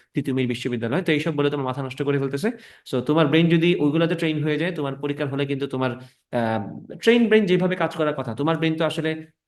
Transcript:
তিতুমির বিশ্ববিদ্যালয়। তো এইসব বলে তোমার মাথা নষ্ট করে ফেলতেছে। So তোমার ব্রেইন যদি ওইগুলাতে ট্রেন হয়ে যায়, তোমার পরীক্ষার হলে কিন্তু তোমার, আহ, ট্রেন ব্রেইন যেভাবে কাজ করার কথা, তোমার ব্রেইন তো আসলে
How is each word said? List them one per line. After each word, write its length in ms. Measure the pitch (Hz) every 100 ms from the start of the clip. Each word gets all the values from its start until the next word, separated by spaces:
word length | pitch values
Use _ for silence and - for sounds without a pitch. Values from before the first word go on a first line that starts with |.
| _
তিতুমির 340 | - 139 131 123
বিশ্ববিদ্যালয়। 540 | 120 131 120 113 147
তো 100 | 180
এইসব 240 | 151 165 143
বলে 140 | 143
তোমার 160 | 143 131
মাথা 180 | 127
নষ্ট 200 | 135 131
করে 160 | 143 139
ফেলতেছে। 320 | 135 139 202 - - - -
So 100 | 127
তোমার 260 | 120 151 151
ব্রেইন 220 | 160 165
যদি 260 | 165 170 175
ওইগুলাতে 400 | 147 156 165 175
ট্রেন 280 | 165 151
হয়ে 140 | 151 151
যায়, 180 | 170 170
তোমার 200 | 139 135
পরীক্ষার 320 | 143 143 143
হলে 180 | 139 139
কিন্তু 220 | 139 139
তোমার, 240 | 131 127
আহ, 1000 | 120 127 _ - 123 113 110 101 - - -
ট্রেন 300 | - 233 226
ব্রেইন 180 | 220 196
যেভাবে 300 | 180 180 180
কাজ 200 | 160 165
করার 180 | 151
কথা, 220 | 147 123 113
তোমার 220 | 147 165
ব্রেইন 180 | 165 160
তো 100 | 160
আসলে 420 | 156 156 156 160 _